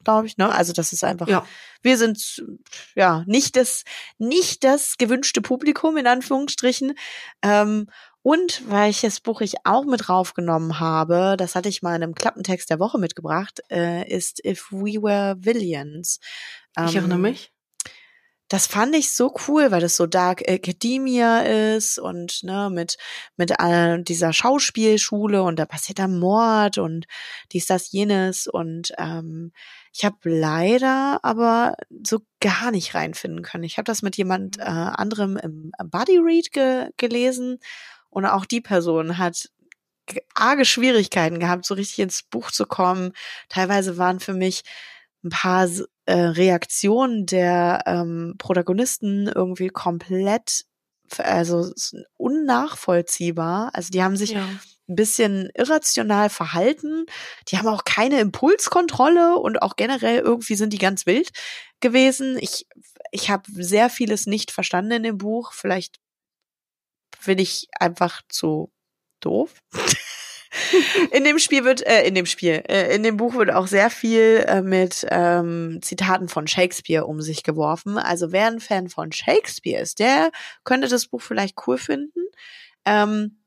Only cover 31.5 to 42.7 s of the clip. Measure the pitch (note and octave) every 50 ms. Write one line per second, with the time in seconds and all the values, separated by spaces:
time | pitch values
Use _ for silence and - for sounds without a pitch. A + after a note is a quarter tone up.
31.5 | A3+ A#3 A#3+ - - - - - - - A3 - A3 G#3+ - _ _ - - G3+
32.5 | F#3 - A3+ B3 A3+ F3+ E3+ - - F3 D#3+ D#3+ E3 - - F#3 E3 E3+ E3+ -
33.5 | - F3+ E3+ E3 - - G#3 - A3 - G#3 G3 F#3+ - F#3+ F#3 F#3 F#3 G3 F#3+
34.5 | G3 - - - F3+ E3 E3+ - - - G3 G#3 A3 G#3 G3+ G3 G3 - - D#3+
35.5 | D#3 D#3 D#3 D#3 - - F#3 D#3+ - F3+ A#3+ - F#4 F4 E4 E4 E4 E4+ E4 -
36.5 | - C#4+ C4+ B3+ C4 B3+ - - - - B3 A#3 A#3 A#3+ B3 B3+ B3+ B3+ B3 B3+
37.5 | B3+ B3 - - - - - - - - _ _ - G3 G3 G3 G3+ G3 F#3+ -
38.5 | A#3 A#3+ A#3 - G3+ F3+ E3+ E3+ D#3+ D#3+ D#3+ E3 F3 F3 F#3 F3 E3+ - - -
39.5 | _ _ _ _ _ _ _ _ _ _ _ - - - - _ - - - A#3+
40.5 | C#4+ C#4+ C4 - - A#3+ A#3+ C4 B3 A3 F#3+ - - F#3+ E3 D#3+ E3+ E3+ F3 F3
41.5 | F3+ F3+ F3 - G3 F#3+ G3+ - - - G3+ F#3 - - - - - A#3 A#3 -
42.5 | - - G#3 -